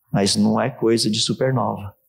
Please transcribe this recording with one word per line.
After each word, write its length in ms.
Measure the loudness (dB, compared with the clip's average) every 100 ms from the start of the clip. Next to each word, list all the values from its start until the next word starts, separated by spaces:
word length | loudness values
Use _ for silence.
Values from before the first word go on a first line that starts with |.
| _
mas 240 | 0 0 2
não 240 | 2 2
é 120 | -2
coisa 400 | 0 0 2 0
de 80 | -2
supernova. 720 | -2 -2 0 0 -2 -4 -10 -16